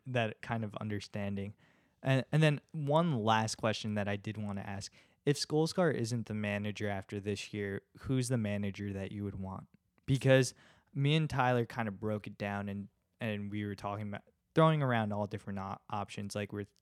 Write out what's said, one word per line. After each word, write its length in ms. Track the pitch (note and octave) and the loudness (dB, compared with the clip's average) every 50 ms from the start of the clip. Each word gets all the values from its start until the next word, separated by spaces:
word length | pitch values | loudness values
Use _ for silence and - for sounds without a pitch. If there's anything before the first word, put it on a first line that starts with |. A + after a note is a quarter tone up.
| - | -8
that 340 | C3 B2 A#2+ A2+ G#2+ - - | -2 0 0 0 0 -2 -6
kind 220 | - - A#2+ A2+ | -6 -4 -4 -2
of 140 | A2 G#2 G2 - | -2 -4 -6 -6
understanding. 760 | A2 G#2+ G#2+ G2+ - - - G#2+ G2+ G2+ G2+ G2 G2 G2+ - _ _ _ _ _ _ _ _ _ | -4 -4 -4 -4 -6 -6 -6 -4 -4 -4 -4 -4 -6 -8 -10 _ _ _ _ _ _ _ _ _
And, 240 | - C3+ C3+ C3 B2 - | 0 2 2 2 2 2
and 100 | - D#3 | 2 4
then 200 | D#3 D3+ D3 - _ _ | 4 4 4 2 _ _
one 540 | - D#3+ C#3+ C#3 C#3+ D#3+ F3 F3 D3 A#2 G#2 | -8 -4 0 2 4 4 4 4 2 2 4
last 320 | A2 A2 A2 A2+ A2 - | 4 4 4 4 0 -2
question 380 | - - A2 G#2 - - G#2+ G#2 | 0 0 0 0 0 -2 -4 -2
that 120 | G#2 G2+ G2+ | -2 -2 -2
I 60 | G#2 | -2
did 200 | G2+ G2 G#2+ G2+ | -4 -4 -6 -6
wanna 260 | G#2+ G#2+ G2+ G2+ G2 - | -6 -6 -4 -6 -6 -6
ask. 280 | - G2 G2 - - _ - - _ _ _ - | -8 -8 -8 -10 -12 _ -20 -20 _ _ _ 0
If 100 | D3 D3 - | 2 2 2
Solskjaer 520 | - - D3+ D3+ D#3+ D#3+ - F#3+ F3+ D#3+ B2 | 0 0 2 2 2 2 2 2 2 4 4
isn't 320 | - A#2 A2 A#2+ A#2 G#2+ | 2 0 0 0 -2 -2
the 80 | - G#2+ | -2 -4
manager 540 | G#2+ G#2 G#2 G2+ G2+ G#2 G#2+ G2 - G#2+ G2+ | -2 0 0 0 0 -2 -2 -2 -2 -2 -2
after 300 | G2+ G2 F#2+ - G#2+ G2+ | -2 -2 -4 -6 -6 -4
this 340 | F#2+ G#2+ G2+ G2 - - | -2 -2 -2 -2 -4 -6
year, 300 | - G#2 G2+ G2 G2 G2+ _ _ _ - | -4 -4 -2 -2 -4 -6 _ _ _ -10
who's 280 | - - C3+ C3 B2 A#2 | -4 0 0 0 2 2
the 100 | C3 A#2+ | 0 0
manager 540 | G#2+ G#2 G#2 G2+ G#2 G2+ F#2+ G#2 G2+ G2+ | 0 0 0 0 -2 -2 -4 -4 -6 -4
that 180 | G2 G2 F#2+ F#2 | -4 -4 -6 -6
you 120 | G#2+ G2+ G2+ | -6 -4 -4
would 140 | G2 F#2 F#2 | -4 -4 -6
want? 260 | F#2+ F#2+ F#2+ F#2+ - - _ _ _ _ _ _ - | -8 -6 -8 -8 -10 -14 _ _ _ _ _ _ -2
Because 480 | - C#3 B2+ - C3 C3 C3 B2+ - - _ - - - _ _ _ - | 0 0 4 6 8 8 8 6 4 -2 _ -20 -20 -20 _ _ _ -4
me 220 | C#3 C#3 C#3+ D3+ | 0 2 4 4
and 120 | D#3+ D#3 C#3+ | 4 2 0
Tyler 380 | - C#3 B2+ B2+ B2+ A#2+ A#2 | 2 2 2 4 4 2 2
kinda 240 | - - B2 A2+ G#2+ | 0 -2 -4 -4 -4
broke 380 | G2 F#2+ A2 G#2+ G#2+ G#2 - G#2 | -4 -4 -4 -2 -2 -2 -4 -8
it 100 | G2+ - | -8 -6
down, 300 | G#2 G2+ G2+ G2+ G2+ G2+ | -4 -4 -2 -2 -4 -4
and, 180 | G2 G2+ G2 G2+ _ _ _ _ _ - | -6 -6 -8 -10 _ _ _ _ _ -6
and 300 | A#2+ A2 G#2 G#2 G2+ G2+ | -4 -4 -4 -4 -6 -6
we 140 | G#2 G#2 G#2 | -4 -4 -4
were 80 | G#2 G2+ | -4 -6
talking 340 | - - G2+ G2+ G#2 G#2+ G#2 | -6 -6 -6 -6 -4 -6 -8
about 140 | G#2 - - _ _ _ _ _ - | -8 -10 -12 _ _ _ _ _ 4
throwing 280 | D#3+ D#3+ D#3+ D#3 D3+ | 6 6 6 6 4
around 300 | C#3+ C3 A#2+ A2+ A2 G#2 | 2 2 2 2 2 0
all 140 | G#2 G#2 G#2 | 0 -2 -2
different 320 | G2 - G2+ - - G2 G2 | -4 -4 -8 -8 -8 -6 -6
op-, 240 | F#2+ G2 G2 - _ - | -6 -6 -8 -10 _ -8
options. 440 | G#2+ G#2 G2+ - - - G2+ G2 - | -6 -6 -6 -6 -8 -10 -8 -6 -4
Like, 180 | G#2 G#2 - | -4 -4 -4
we're 140 | G#2 G#2 G2+ - _ _ | -4 -8 -8 -8 _ _